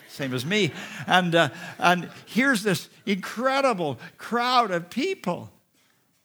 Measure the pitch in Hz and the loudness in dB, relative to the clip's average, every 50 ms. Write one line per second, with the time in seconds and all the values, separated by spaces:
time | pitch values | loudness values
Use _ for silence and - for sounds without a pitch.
0 | - - - - 143 131 127 127 117 151 202 214 196 147 - - - - - - | -20 -18 -10 -8 -6 -4 -4 -4 -2 0 0 2 2 0 -2 -4 -12 -12 -12 -10
1 | 143 - 170 185 180 175 160 170 160 139 - - - - - - - 175 180 175 | -2 2 4 4 4 4 4 4 4 2 0 -6 -14 -14 -6 0 2 2 2 2
2 | 165 - - - - - - 190 262 277 269 196 196 214 180 - - - - - | 0 -6 -14 -18 -18 -4 0 2 2 4 2 2 2 0 0 -2 -2 -8 -18 -8
3 | - 190 202 180 202 - - 214 247 269 262 277 269 262 233 180 170 147 127 - | -4 -2 -2 -2 -4 -6 -6 -4 -2 0 2 2 2 2 2 0 -2 -4 -4 -6
4 | - 170 - - - - 220 240 240 254 254 247 240 208 185 170 170 - - 226 | -10 -16 -18 -18 -8 -4 -2 0 2 4 4 4 4 4 0 -4 -4 -4 -4 -2
5 | 285 392 381 381 - 185 175 151 113 107 - _ _ _ _ _ _ _ _ _ | -2 -2 -2 -4 -4 -4 -4 -4 -6 -12 -18 _ _ _ _ _ _ _ _ _
6 | _ _ _ _ _ | _ _ _ _ _